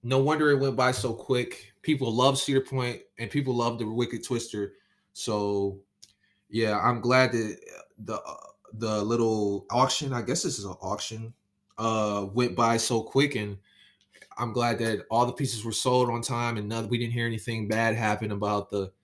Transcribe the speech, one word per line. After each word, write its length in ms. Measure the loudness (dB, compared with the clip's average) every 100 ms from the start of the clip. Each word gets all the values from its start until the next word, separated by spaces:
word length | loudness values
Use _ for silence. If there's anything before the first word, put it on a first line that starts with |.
No 180 | 2 2
wonder 300 | 4 4 4
it 100 | 4
went 180 | 2 2
by 140 | 2
so 200 | 2 -2
quick. 600 | -6 0 0 0 -8 -18 _
People 320 | -2 0 2
love 240 | 4 4 4
Cedar 240 | 2 2
Point, 400 | 2 -2 -2 -4 -14 -10
and 100 | -4
people 240 | -2 0
love 240 | 0 0 0
the 80 | -4
Wicked 380 | -2 -2 -4
Twister. 500 | -4 -4 -4 -4 -6 -6 _ _ _
So, 720 | -10 -4 -2 0 0 -2 -6 _ _ -20 _ _ _ _
yeah, 300 | -2 0 2
I'm 220 | 2 2
glad 320 | 4 4 4
that 240 | 2 -2 -6 -14 -20 -20 _
the, 160 | -10 -8
uh, 200 | -10 -16 -18 _ -18
the 300 | -6 -2 0
little 640 | 0 2 2 2 0 -2 0
auction, 440 | 2 2 2 -2
I 80 | -4
guess 220 | -2 -2
this 160 | -2 -4
is 40 |
an 120 | -8 -8
auction, 520 | -6 -6 -6 -10 -12 -16 _ _ _ -4
uh, 500 | -2 0 0 -2 -2
went 220 | 0 0 2
by 220 | 2 2
so 240 | 2 0
quick, 340 | 0 0 2 0
and 220 | -6 -8 _ _ _ _ _ _ -18 -6
I'm 160 | -4
glad 260 | 0 0 2
that 260 | 0 -2 0
all 140 | 2 2
the 80 |
pieces 320 | 0 -4 -2 -4
were 80 |
sold 360 | -2 2 4 2
on 120 | 0
time, 340 | -2 -2 -2 -2
and 140 | -4
none, 180 | -4 -2
we 100 | -2
didn't 160 | 0
hear 140 | -2 -2
anything 400 | -4 -4 -6 -2
bad 280 | 2 2 2
happen 360 | 0 0 -2
about 380 | -2 0 0 -2
the 240 | -4 -4 _